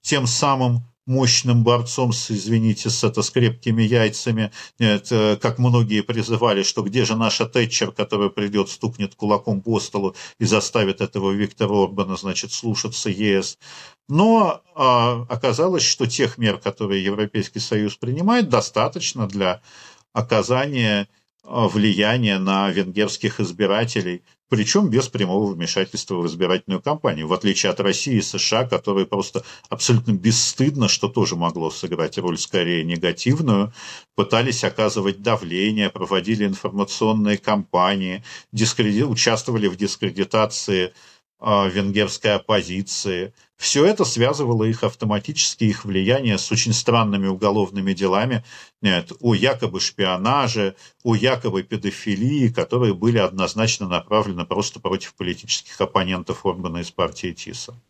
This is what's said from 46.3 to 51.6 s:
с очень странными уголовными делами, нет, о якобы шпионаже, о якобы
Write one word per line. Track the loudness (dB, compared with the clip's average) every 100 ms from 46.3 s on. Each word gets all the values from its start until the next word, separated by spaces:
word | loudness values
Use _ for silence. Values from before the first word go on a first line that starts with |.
| -2
с | 0
очень | -2 0
странными | 0 2 2 2 0 -2
уголовными | 0 2 2 0 -2 -2
делами, | 0 2 2 0 -2 -6 -20 -20 _
нет, | 0 0 -2 -4
о | 0
якобы | 2 2 0 -4 -4
шпионаже, | -6 -2 -2 0 0 0 0 0 -2 -4 -20 _
о | 0
якобы | 2 2 0 -2 -4